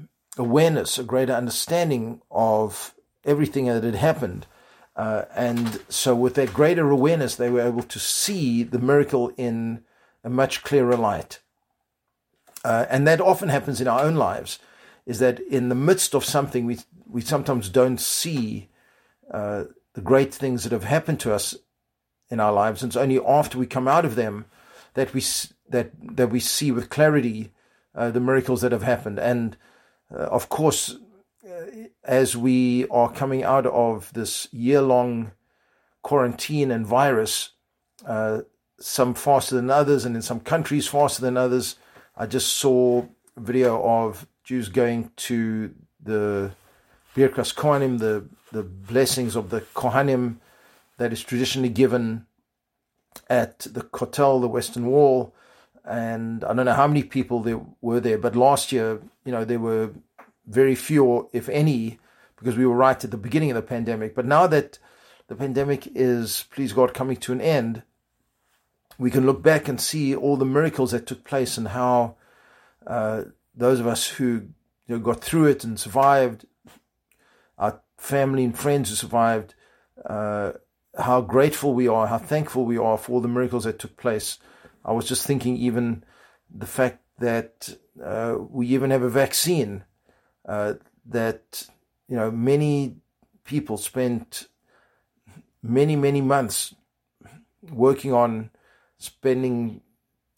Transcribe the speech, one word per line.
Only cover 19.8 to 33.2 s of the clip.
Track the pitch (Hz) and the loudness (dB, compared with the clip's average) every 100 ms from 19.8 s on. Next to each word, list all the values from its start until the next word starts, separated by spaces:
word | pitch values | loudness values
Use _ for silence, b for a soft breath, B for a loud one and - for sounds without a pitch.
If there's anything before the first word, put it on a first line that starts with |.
| _ | _
the | - | -8
great | 95 135 139 | 2 4 4
things | - 135 123 | -2 -4 -4
that | 113 | -4
have | 117 | -4
happened | 98 151 160 147 | 0 -2 0 -4
to | 120 | -2
us | 104 - - _ _ _ _ _ _ - | -2 -4 -10 _ _ _ _ _ _ -8
in | 113 | 0
our | 107 | 2
lives. | 101 110 98 | 2 2 -2
And | 123 | -4
it's | 120 | 0
only | 135 131 | 2 2
after | - 143 147 127 | 4 2 2 -4
we | 123 | -4
come | 131 127 | -2 2
out | 156 | 2
of | 160 113 | 2 -2
them | 110 104 107 b b b b | -4 -6 -14 b b b b
that | - 131 | -4 -2
we | 135 | -2
s-, | - - - _ - | -4 -6 -8 _ -4
that, | 123 120 - - - | -4 -4 -10 -8 0
that | 120 | 0
we | 120 | 0
see | - - 147 | -2 -2 -2
with | 120 - | -2 -2
clarity, | - 151 147 120 107 110 _ _ _ _ | 2 4 4 0 -6 -12 _ _ _ _
uh, | - 120 | -6 -2
the | 120 | 0
miracles | 123 131 131 123 | 2 2 2 0
that | 123 | 0
have | 117 | 0
happened. | 110 120 107 101 | 0 -2 -2 -2
And, | 117 120 117 - b b b b - | 0 0 -2 -8 b b b b -14
uh, | - | -8
of | 76 120 - | -2 -2 -2
course, | - 156 - - - - _ _ _ 202 | 0 0 0 -6 -12 -20 _ _ _ -18
uh, | 175 165 226 226 _ | -16 -14 -16 -20 _
as | - 131 127 | 0 2 2
we | 120 127 127 127 123 131 | 0 0 2 2 0 0
are | 120 117 | 2 2
coming | - | 0